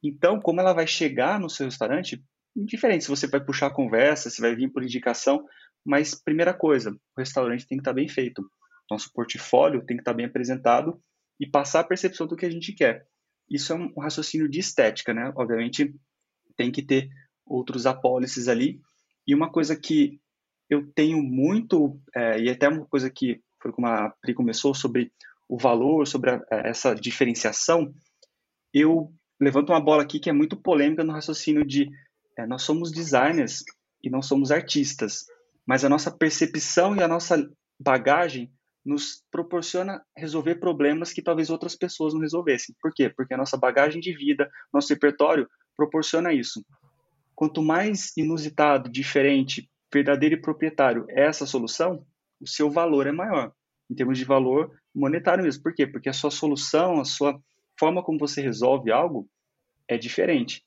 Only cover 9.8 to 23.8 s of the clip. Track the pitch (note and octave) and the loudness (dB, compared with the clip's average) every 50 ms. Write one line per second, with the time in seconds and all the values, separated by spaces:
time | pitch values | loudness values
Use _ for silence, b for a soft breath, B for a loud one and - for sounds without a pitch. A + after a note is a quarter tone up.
9.8 | A2+ C3+ B2 A#2+ - - A#2+ A#2 A#2+ A#2 - C3 B2+ A#2+ B2+ C3 - A#2+ A#2+ A#2+ | -4 -6 -8 -6 -4 -4 -4 -4 -6 -6 -6 -6 -4 -4 -6 -2 2 2 2 4
10.8 | C#3+ D#3+ E3+ - _ _ _ _ _ _ _ _ C#3+ C#3 - C#3+ C#3 - - E3 | 2 -2 -6 -8 _ _ _ _ _ _ _ _ -10 0 0 0 0 2 0 -2
11.8 | E3+ E3+ F#3 F#3 - F3+ F#3 - E3 D#3+ E3+ E3 - F3 E3 E3+ E3 - G3+ - | 0 0 -2 -2 -2 -4 -4 -4 -8 -8 -6 -6 -6 -6 -6 -8 -10 -12 -4 0
12.8 | D#3 B2 G#2+ - _ _ _ _ _ _ _ _ _ _ C#3+ C#3+ C#3 - D#3+ E3 | 0 0 0 -2 _ _ _ _ _ _ _ _ _ _ -6 -6 -4 -4 -6 -6
13.8 | F3 D3+ - D3+ C#3+ D3+ D3 - D3+ - - D#3+ D#3 D3 C#3 E3 G3 - - - | -6 -8 -10 -8 -8 -8 -6 -6 -8 -4 -2 -2 -2 -2 -2 -4 -6 -4 2 2
14.8 | B2+ G#2+ A2 - - - A2+ A2+ A#2+ C3+ C#3 - B2 A2 A#2 A2+ A#2 A#2+ - - | 2 2 2 -2 -6 -6 -6 -4 -6 -6 -4 -6 -4 -2 -2 -2 -2 -4 -2 -2
15.8 | D3 C#3+ C#3 - _ _ _ _ _ _ _ _ _ _ _ - B2 B2 - - | -2 -2 -2 -10 _ _ _ _ _ _ _ _ _ _ _ -4 -4 -2 -2 -6
16.8 | C#3 - C#3 C3+ C3+ B B B B B B _ _ _ - B2+ B2+ - C3 B2+ | -2 0 0 0 0 B B B B B B _ _ _ -6 -6 -6 -4 -8 -2
17.8 | A#2 C3 C3 C3 - B2 B2+ B2+ B2+ B2 - B2+ A#2+ B2+ A#2+ A#2 B2+ D#3 - - | 0 0 -2 2 0 0 0 0 -2 -4 -4 -6 0 0 0 2 2 -2 -2 -6
18.8 | _ _ _ _ _ _ _ _ _ - C#3+ C#3+ D#3+ D#3 - E3 D#3 C#3+ D#3+ D3+ | _ _ _ _ _ _ _ _ _ 0 2 2 2 0 0 -2 0 0 -2 -6
19.8 | - - D#3+ D3+ C#3+ C#3+ C#3+ - _ _ _ _ _ _ _ _ _ _ D3 D3 | -2 0 2 4 4 2 0 -10 _ _ _ _ _ _ _ _ _ _ -2 -2
20.8 | C#3+ C#3+ _ - D3+ D#3 D#3+ D#3 C#3+ B2+ B2+ C3 C3+ D#3+ G3 A3 A3+ - - E3 | -2 -2 _ 2 2 2 2 0 0 0 0 2 2 2 2 0 0 2 2 2
21.8 | D3 C#3 C#3 - _ _ - B2 A#2+ A2+ A2 A2 A#2 A#2+ B2+ B2+ C#3+ C#3+ D#3 D#3+ | 2 2 0 -6 _ _ -4 -2 0 0 0 2 2 0 2 4 2 2 2 0
22.8 | D3 _ - C#3 B2+ C3 C3 - C3+ B2 A#2 A#2 _ _ _ _ - A#2+ A#2 - | -6 _ -2 0 0 0 -4 -4 -4 -4 -4 -4 _ _ _ _ -10 -8 -4 -2